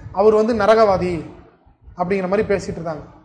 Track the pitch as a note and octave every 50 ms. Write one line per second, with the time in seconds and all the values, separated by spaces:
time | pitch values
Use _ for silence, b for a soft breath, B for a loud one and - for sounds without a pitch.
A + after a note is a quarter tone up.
0 | B B B F#3 G#3 A3 G#3+ G#3+ A3 A3+ A#3+ G#3+ G3 G3+ A3 A3+ A3 G3+ F#3+ E3+
1 | F3+ F3+ F3 D#3 - - - - - - _ _ _ _ _ _ _ - - -
2 | F3+ F3 G3+ F#3+ F#3 F3+ G3 G#3+ G#3+ - G3+ F3+ - G3+ D#3+ E3+ E3 E3+ D#3 D3
3 | C#3+ - - -